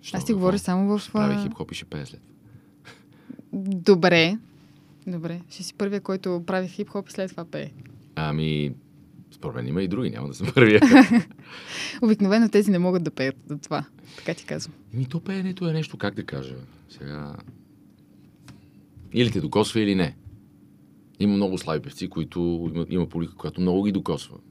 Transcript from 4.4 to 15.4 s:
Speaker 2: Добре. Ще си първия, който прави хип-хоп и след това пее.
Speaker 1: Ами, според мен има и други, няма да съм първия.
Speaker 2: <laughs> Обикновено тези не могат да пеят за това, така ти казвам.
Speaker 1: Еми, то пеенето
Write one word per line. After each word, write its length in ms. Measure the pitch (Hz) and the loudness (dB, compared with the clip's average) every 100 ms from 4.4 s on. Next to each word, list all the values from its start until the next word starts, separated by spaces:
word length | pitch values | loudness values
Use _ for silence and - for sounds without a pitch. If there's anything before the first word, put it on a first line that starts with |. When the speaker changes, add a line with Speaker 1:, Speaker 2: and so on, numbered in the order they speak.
| - - - - - - - | -8 -20 -20 -20 -20 -16 -10
Speaker 2:
Добре. 340 | 175 165 170 175 | -8 -8 -10 -14
Ще 120 | - | -16
си 120 | 185 | -16
първия, 260 | - 196 202 | -6 -4 -4
който 420 | 196 190 190 175 170 | -4 -6 -4 -6 -2
прави 220 | 190 185 | -4 -4
хип-хоп 400 | 185 208 202 190 | -8 -8 -8 -10
и 40 | |
след 180 | - 190 | -8 -8
това 140 | - | -8
пее. 260 | 165 151 147 - - - - - | -12 -10 -12 -14 -20 -20 -14 -6
Speaker 1:
Ами, 560 | 78 76 78 76 73 64 _ - - - - | -4 -2 -2 0 -2 -6 _ -20 -20 -20 -20
според 260 | - 156 123 | -14 -10 -8
мен 100 | 123 | -4
има 140 | 90 | -4
и 60 | 95 | -2
други, 220 | 104 107 | -4 -4
няма 180 | - 69 | -6 -12
да 60 | |
съм 140 | - 95 | -8 0
първия. 260 | - 117 107 | 6 8 10
Speaker 2:
<laughs> 1200 | 269 254 208 226 - - - - - - - - | 10 10 10 6 0 -12 -20 -18 -14 -10 -10 0
Обикновено 460 | 226 214 196 214 226 | 2 4 4 4 6
тези 220 | 208 208 | 4 4
не 80 | 180 | 2
могат 240 | 180 180 | 2 0
да 60 | 156 | -2
пеят 260 | - 135 135 - | -4 -4 -4 -12
за 100 | 147 | -12
това, 260 | - 151 147 - - - | -6 -6 -6 -16 -20 -12
така 180 | - | -8
ти 100 | - | -8
казвам. 300 | - 151 - - - | -8 -10 -10 -16 -12
Speaker 1:
Еми, 120 | 117 131 | -6 -6
то 140 | 165 | -6
пеенето 480 | 180 190 | -6 -6